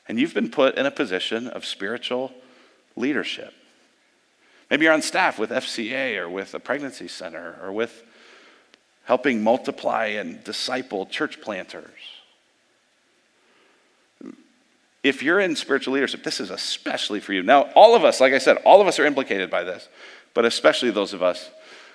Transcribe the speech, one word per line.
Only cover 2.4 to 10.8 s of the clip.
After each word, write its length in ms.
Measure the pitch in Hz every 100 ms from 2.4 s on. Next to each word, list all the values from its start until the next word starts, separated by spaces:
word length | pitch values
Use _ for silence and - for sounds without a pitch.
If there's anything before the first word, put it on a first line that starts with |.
| - - _ _ _ -
leadership. 580 | 131 123 - - - - _ _ _ _ _ _ _ _ _ _ -
Maybe 160 | 143
you're 100 | 160
on 80 | 156
staff 360 | - 180 170 104
with 140 | 110
F 140 | 120 -
C 280 | - 110
A 240 | 131 131 101
or 100 | 87
with 260 | 95 95
a 60 | -
pregnancy 480 | - 143 135 - 87
center 480 | - 90 80 85 85
or 100 | 95
with 300 | 104 117 - - _ - - - _ _ _ _ _
helping 380 | - 127 143 113
multiply 640 | 107 123 - - 120 113 110
and 360 | 104 - -
disciple 640 | - - - 131